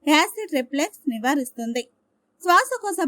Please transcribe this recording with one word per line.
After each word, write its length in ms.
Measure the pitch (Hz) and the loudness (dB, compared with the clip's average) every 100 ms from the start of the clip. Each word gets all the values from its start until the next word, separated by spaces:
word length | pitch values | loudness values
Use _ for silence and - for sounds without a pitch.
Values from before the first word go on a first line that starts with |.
| 285 | 2
యాసిడ్ 460 | 302 403 - 427 294 | 4 2 -2 -6 -4
రిఫ్లెక్స్ 440 | 247 277 370 - 285 | -4 -4 -4 -6 -6
నివారిస్తుంది. 720 | 220 247 285 254 - 233 240 - _ _ _ _ _ | -2 0 0 -2 -8 -6 -6 -8 _ _ _ _ _
శ్వాసకోశ 560 | 349 349 523 494 403 359 | 2 2 2 -4 -6 -4